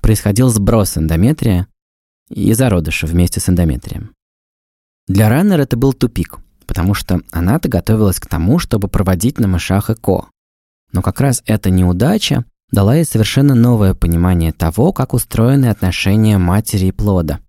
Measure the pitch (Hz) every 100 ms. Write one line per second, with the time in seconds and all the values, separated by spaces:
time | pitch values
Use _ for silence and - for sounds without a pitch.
0 | - 110 - 104 131 110 101 113 98 -
1 | 80 82 107 156 123 90 92 _ _ _
2 | _ _ _ - - 110 131 92 78 -
3 | 80 85 87 - - 87 85 62 - -
4 | - _ _ _ _ _ _ _ _ _
5 | - 98 107 127 202 180 139 117 135 131
6 | 120 - 82 - - _ - - 87 98
7 | - 90 - 82 87 143 - - - 110
8 | 104 - - 80 85 160 - 110 98 -
9 | 92 92 110 - 104 90 - 95 - 113
10 | - 87 - _ _ _ _ _ _ -
11 | - - 143 123 - 104 95 92 90 90
12 | 123 208 - - 117 _ _ - 98 143
13 | 160 110 107 - 143 127 120 117 98 90
14 | 85 85 87 90 82 - 82 82 127 -
15 | 131 127 - - 113 139 127 104 92 85
16 | - 104 110 104 87 95 113 104 92 -
17 | 104 92 80 73